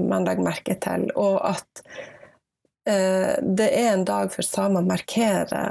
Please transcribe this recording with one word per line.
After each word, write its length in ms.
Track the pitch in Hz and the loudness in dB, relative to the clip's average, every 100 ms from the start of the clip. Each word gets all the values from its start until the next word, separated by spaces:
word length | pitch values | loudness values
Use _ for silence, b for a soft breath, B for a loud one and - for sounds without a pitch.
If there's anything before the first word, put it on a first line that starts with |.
| 180 | 2
man 160 | 190 185 | 0 0
legger 160 | 180 | 0
merke 320 | 175 160 - 190 | -2 -2 -4 -4
til, 240 | 196 180 - - | -2 -2 -2 0
og 240 | 202 196 - | 0 2 0
at, 320 | 185 - - B B B B B B _ _ _ _ - | -4 -8 -20 B B B B B B _ _ _ _ -2
eh, 520 | 202 190 185 190 - | 2 2 2 2 0
det 280 | - 190 214 | 0 2 2
er 200 | - 233 | 4 2
en 100 | 196 190 | 2 0
dag 240 | 202 190 | 0 -2
for 120 | - - | -2 -2
samer 380 | - 196 185 | 0 0 2
å 60 | 180 | 2
markere 760 | 180 - 214 226 190 165 - - | -2 -2 0 2 2 -2 -2 -2